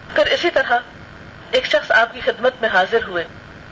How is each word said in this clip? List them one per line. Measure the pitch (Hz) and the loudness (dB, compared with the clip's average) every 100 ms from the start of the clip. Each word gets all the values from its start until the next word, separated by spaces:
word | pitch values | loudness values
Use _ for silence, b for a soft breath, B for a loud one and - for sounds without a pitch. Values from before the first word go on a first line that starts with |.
| - | -4
پھر | - 587 | 0 2
اسی | 554 339 | 2 0
طرح | 294 - 240 - - - - - - - | 0 0 0 -2 -20 -20 -20 -20 -20 -2
ایک | 262 - | -2 2
شخص | 294 - | 0 2
آپ | 220 233 | 2 2
کی | 254 | -2
خدمت | 233 208 247 254 | -4 0 -2 0
میں | 220 | 0
حاضر | 196 190 226 | 2 2 0
ہوئے | 196 175 160 - - - - | 0 -6 -6 -14 -20 -20 -4